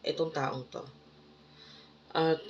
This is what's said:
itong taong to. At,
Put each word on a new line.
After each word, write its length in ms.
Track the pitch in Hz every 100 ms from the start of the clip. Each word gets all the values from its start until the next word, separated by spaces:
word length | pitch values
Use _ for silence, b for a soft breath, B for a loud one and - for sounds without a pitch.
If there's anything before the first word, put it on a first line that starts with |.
itong 320 | - - 160 151
taong 320 | 135 131 127
to. 160 | - - - - - - - B B B B B B -
At, 320 | 165 160 160